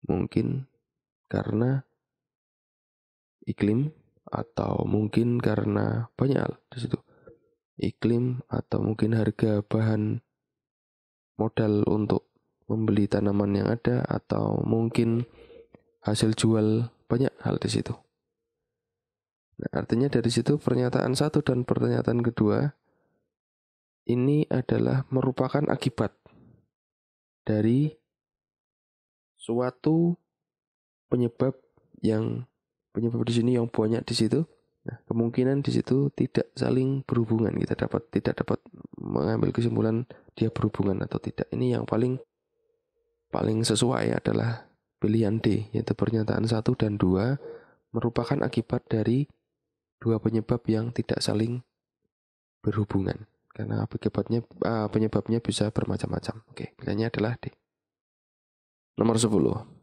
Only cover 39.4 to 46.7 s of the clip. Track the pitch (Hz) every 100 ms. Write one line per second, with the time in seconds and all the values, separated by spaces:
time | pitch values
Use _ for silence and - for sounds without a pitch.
39.4 | 107 - 117 113 110 113 123 - - -
40.4 | 113 - 110 - 101 95 - - - -
41.4 | - 117 127 117 113 110 123 131 - _
42.4 | _ _ _ _ _ _ _ _ _ -
43.4 | 107 110 117 104 120 127 53 - - -
44.4 | 57 117 - _ _ _ 107 110 107 110
45.4 | 113 107 104 113 113 - 104 113 110 -
46.4 | 113 110 110